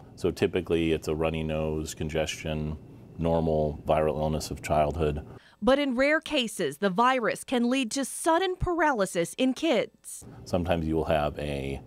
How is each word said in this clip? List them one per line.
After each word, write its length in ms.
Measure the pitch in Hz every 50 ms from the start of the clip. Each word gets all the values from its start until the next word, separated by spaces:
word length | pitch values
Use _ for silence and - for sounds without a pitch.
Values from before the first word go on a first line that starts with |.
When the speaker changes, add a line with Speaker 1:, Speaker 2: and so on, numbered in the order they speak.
| - - -
Speaker 1:
so 140 | - - 90
typically 640 | 78 - 110 92 - 95 82 - 85 82 82 82 80
it's 160 | 76 - -
a 60 | 78
runny 280 | 76 80 80 80 80 78
nose, 520 | 78 78 78 78 78 78 78 78 78 -
congestion, 840 | - 87 78 76 78 78 78 - - - 80 78 76 76 76 78 - - - - - - - -
normal 640 | - 80 82 82 82 82 82 78 78 78 76 73 78 - -
viral 320 | 78 78 78 78 71 73
illness 300 | 76 78 78 76 - -
of 100 | 78 73
childhood. 640 | - - 80 76 76 73 71 78 80 76 73 73 - - - - - - - _ 208
Speaker 2:
But 160 | 220 269 277
in 160 | 294 277 240
rare 260 | 240 269 285 302 320
cases, 560 | 311 - 302 285 247 214 - - 180 139 139
the 140 | - 202 202
virus 520 | 180 185 240 247 262 262 226 185 - - -
can 280 | - 277 247 233 240
lead 200 | 254 269 269 214 -
to 120 | 277 269
sudden 500 | - - - - 349 320 339 381 381 370
paralysis 760 | - - 359 349 320 339 302 269 220 190 185 - 190 - - - -
in 160 | 254 262 254
kids. 720 | - - 330 277 208 - - - _ - - - - - - - - -
Speaker 1:
Sometimes 420 | - - 90 85 87 90 85 80
you 80 | 78 80
will 120 | 80 78
have 320 | - 85 78 76 76 76 -
a 420 | 76 73 71 69 67 69 67 - -